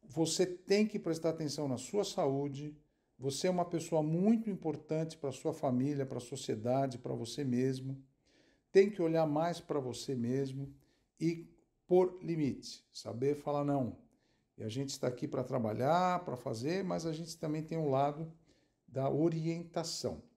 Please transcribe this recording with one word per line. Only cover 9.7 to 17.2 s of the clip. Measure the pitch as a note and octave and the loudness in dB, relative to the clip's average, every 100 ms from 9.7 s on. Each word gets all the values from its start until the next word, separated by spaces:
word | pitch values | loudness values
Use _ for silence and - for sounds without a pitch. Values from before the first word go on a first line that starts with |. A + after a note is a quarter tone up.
| D3 | -2
você | B2+ A2+ - | -2 -6 -4
mesmo | C3 A#2 C3 C#3 C3+ C#3 - _ _ _ _ | -2 0 0 0 -4 -10 -14 _ _ _ _
e | D#3+ E3 - - _ _ _ | -2 -2 -8 -20 _ _ _
pôr | F3+ F3+ - | 6 6 0
limite, | D#3+ E3 C#3+ - - - _ | -4 0 0 0 -8 -16 _
saber | - G#2+ A2 C3+ D3 | -14 -10 -2 0 0
falar | - D3 | -2 0
não. | C#3+ C#3+ A#2+ F#2 - _ _ _ _ - | 2 0 0 -6 -18 _ _ _ _ -10
E | |
a | A2 | -6
gente | A2+ C#3 - | -4 -6 -2
tá | C3+ | -2
aqui | B2 C#3+ | -2 -4
pra | C3+ | -4
trabalhar, | B2+ C3 A2 A2+ B2+ E3+ F3+ F3+ | -2 -2 -2 0 2 4 4 0
pra | F3 C3+ | -2 -6
fazer, | - A#2 B2+ F#3 | -6 -4 -2 -2
mas | F#3 F3 | -2 -2
a | E3 | -4
gente | D#3 | -6